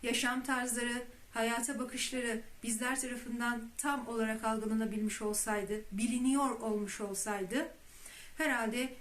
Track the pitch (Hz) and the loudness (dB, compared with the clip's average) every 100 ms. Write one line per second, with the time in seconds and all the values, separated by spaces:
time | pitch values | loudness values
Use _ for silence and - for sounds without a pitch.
0 | 240 - 247 262 262 254 247 233 240 240 | 0 2 2 0 0 0 2 0 0 -2
1 | 247 - - - 226 233 233 247 247 254 | -4 -12 -8 0 2 2 0 -2 -2 -2
2 | - 254 240 220 - - 226 220 247 269 | -2 0 0 -2 -4 -8 -2 0 0 0
3 | 254 247 240 233 240 240 226 - 294 285 | -2 -4 -4 0 0 0 -4 -4 0 0
4 | 233 233 220 220 226 220 220 220 220 214 | 0 0 0 2 2 2 2 2 2 2
5 | 214 - 208 214 - 208 202 214 214 196 | 0 0 0 0 2 0 0 -2 -2 0
6 | 226 247 254 269 277 233 220 214 202 - | 2 4 4 6 4 2 0 0 0 -2
7 | 208 196 220 202 185 247 330 - - - | -4 -2 -2 -2 0 0 0 -6 -20 -18
8 | - - - - 311 247 226 240 254 - | -16 -16 -16 0 2 2 2 2 0 -4